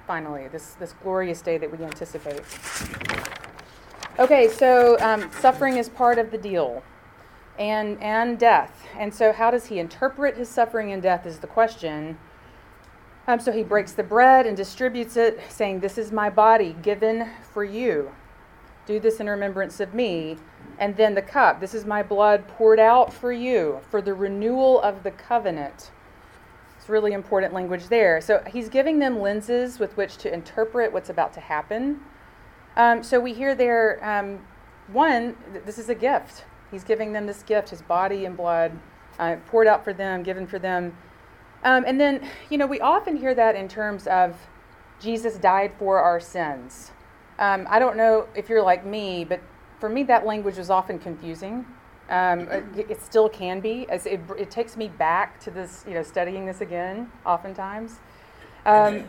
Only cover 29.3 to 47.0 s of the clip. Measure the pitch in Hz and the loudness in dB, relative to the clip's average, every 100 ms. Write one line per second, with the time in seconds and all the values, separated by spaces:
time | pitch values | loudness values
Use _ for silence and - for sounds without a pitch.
29.3 | 208 208 240 247 247 196 - 196 - 220 | -2 -2 -2 -2 -4 -6 -4 -6 -6 -8
30.3 | 170 165 - 220 247 226 185 - 170 156 | -8 -6 -4 -2 0 -2 -2 -6 -4 -4
31.3 | - - 156 156 214 269 294 - - - | -6 -6 -6 -4 -4 -4 -6 -10 -20 -20
32.3 | - - - - - 233 233 - 247 247 | -20 -20 -20 -6 2 4 4 2 0 0
33.3 | 226 269 269 247 233 220 - 214 208 202 | -2 -2 2 2 4 2 0 -4 -4 -4
34.3 | 196 - - - - - 208 311 247 240 | -10 -16 -20 -20 -20 -4 2 2 2 -2
35.3 | 226 - 196 196 208 220 226 247 285 - | -10 -16 -16 -14 -10 -6 -2 0 0 -4
36.3 | - - - - 190 180 220 214 208 208 | -20 -20 -20 -18 -8 -4 -2 -2 -6 -8
37.3 | 202 - 214 202 165 - 175 190 196 190 | -8 -2 -2 -2 -8 -2 0 0 -2 -6
38.3 | 180 175 165 165 165 - - - - 170 | -4 -2 0 0 -4 -18 -20 -16 -6 -4
39.3 | 165 - 226 220 214 214 190 190 185 175 | -4 0 4 6 4 0 -6 -6 -6 -6
40.3 | 185 185 190 185 180 175 170 - - - | -8 -8 -8 -4 -4 -4 -10 -20 -20 -20
41.3 | - - - 254 262 254 262 285 277 - | -20 -20 -2 2 4 2 2 2 0 -6
42.3 | - - 294 277 277 254 359 427 302 254 | -16 -4 -2 -2 0 2 2 0 -4 0
43.3 | 254 226 202 190 214 214 202 - 185 180 | 2 2 2 -4 -8 -6 -6 0 2 2
44.3 | 170 - - - - - - 208 226 233 | -2 -20 -20 -20 -20 -20 -12 -6 -4 -4
45.3 | 208 185 190 202 - 196 190 170 170 170 | 0 2 2 0 -2 0 4 4 2 -2
46.3 | 180 156 135 127 - - - | -6 -6 -6 -12 -20 -20 -20